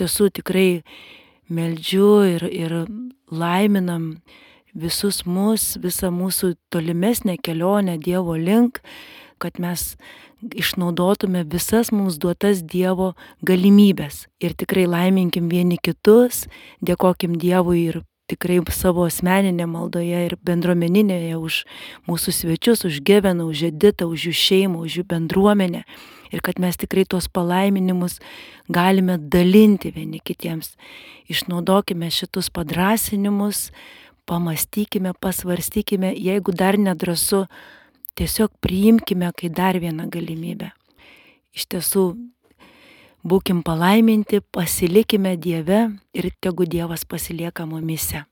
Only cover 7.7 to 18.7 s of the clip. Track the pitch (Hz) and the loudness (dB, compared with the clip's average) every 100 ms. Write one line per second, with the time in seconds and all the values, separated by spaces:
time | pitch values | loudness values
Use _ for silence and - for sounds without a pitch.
7.7 | 208 190 165 156 180 175 160 170 220 240 | 0 0 -2 -2 -2 -2 -2 2 4 2
8.7 | - - - - - - - 175 - 175 | 0 -16 -20 -20 -20 -20 -12 -10 -6 -6
9.7 | 175 - - - - - _ 226 - 165 | -6 -8 -12 -20 -20 -20 _ -14 -6 -4
10.7 | - 175 170 180 208 196 180 156 170 - | -2 -2 0 0 0 0 -2 -4 -6 0
11.7 | 220 233 208 196 151 175 175 202 196 160 | 0 0 0 0 -2 -4 0 0 0 -2
12.7 | 180 185 185 190 180 - _ 156 185 196 | -2 0 0 -2 -4 -16 _ 0 4 8
13.7 | 202 202 170 147 - - _ 175 - - | 8 8 6 -2 -10 -18 _ -8 -6 -2
14.7 | 190 175 170 185 190 180 175 170 175 175 | 0 2 2 2 2 2 0 0 0 0
15.7 | 175 - 165 - 220 247 - - - - | 0 -2 0 6 6 6 0 -10 -16 -20
16.7 | - 180 175 185 175 175 170 175 180 175 | -8 -4 2 2 2 -2 -2 2 2 2
17.7 | 175 165 165 - _ - 170 170 180 170 | 2 0 -4 -10 _ -10 -6 0 0 0